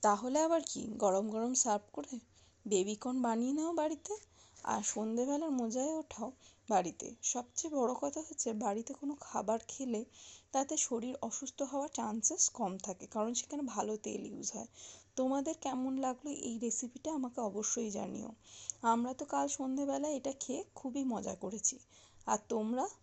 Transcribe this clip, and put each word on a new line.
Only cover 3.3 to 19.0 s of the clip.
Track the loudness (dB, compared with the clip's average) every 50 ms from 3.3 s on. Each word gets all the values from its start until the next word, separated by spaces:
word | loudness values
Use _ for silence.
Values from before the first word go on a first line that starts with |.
| 2 2 2 2 2
নাও | 0 0 0 0
বাড়িতে | 2 0 0 0 -4 -6 -8 -8 -8 -8 _ _ -20 -20 -20 -20 -10 -4
আর | -2 -2 0 0
সন্ধেবেলার | -2 -2 -2 -2 0 0 0 2 2 2 0 0 0
মজায় | 0 0 0 0 0 0 0 0 0
ওঠাও | -2 -4 -8 -8 -8 -8 -8 -8 -12 -20 -20 -20 _ _ 2
বাড়িতে। | 2 4 4 2 -4 -6 -10 -12 -10 -6 -4
সবচেয়ে | -4 -2 -2 -4 -6 -8 -6 -6 -2 0
বড় | 2 2 2 2
কথা | 0 -2 -4 -4 -4
হচ্ছে | -8 -8 -6 -4 -2 -2 -2
বাড়িতে | 0 0 0 0 0 -2 -6 -8
কোনো | -6 -4 -4 -4 -4
খাবার | -8 -4 0 0 2 4 2 2 0 _
খেলে | -8 -6 -2 0 0 0 -2 -4 -10 -20 -20 -18 -20 -20 -20 _ 2
তাতে | 2 2 2 2
শরীর | 0 2 2 2 0 0 -2 -4 -4 -4
অসুস্থ | -4 -4 -4 -6 -8 -2 -4 -4
হওয়ার | -2 0 -2 -2 -2
চান্সেস | -2 -2 -2 -2 -2 2 2 2 4 4 2 2
কম | 4 0 0 0 0 -2
থাকে, | -4 -6 -8 -8 -8
কারণ | -6 0 0 0 2 0
সেখানে | -2 -4 -4 -4 -4 -2
ভালো | -2 0 0 0 0 0
তেল | -2 -4 -4 -4 -4 -4
ইউজ | -6 -8 -6 -8 -6 -6
হয়। | -6 -10 -10 _ -18 -18 -18 -18 -18 -20 _ _
তোমাদের | 0 2 4 4 2 2 0 -2 -2
কেমন | -2 -2 0 0 0 0 0 2
লাগলো | 0 0 0 -2 -4 -6
এই | -6 -4 -4 -4 -4 0
রেসিপিটা | 0 0 0 0 -4 -4 -8 -6 -4 -2 0
আমাকে | 0 0 -2 -2 -2
অবশ্যই | -2 -2 0 0 -2 0 0 0 0 -2
জানিও। | -2 -2 -4 -4 -4 -6 -6 -8 -10 -12 -18 -20 -20 -18 -12 -12 -10 0 4
আমরা | 4 4 6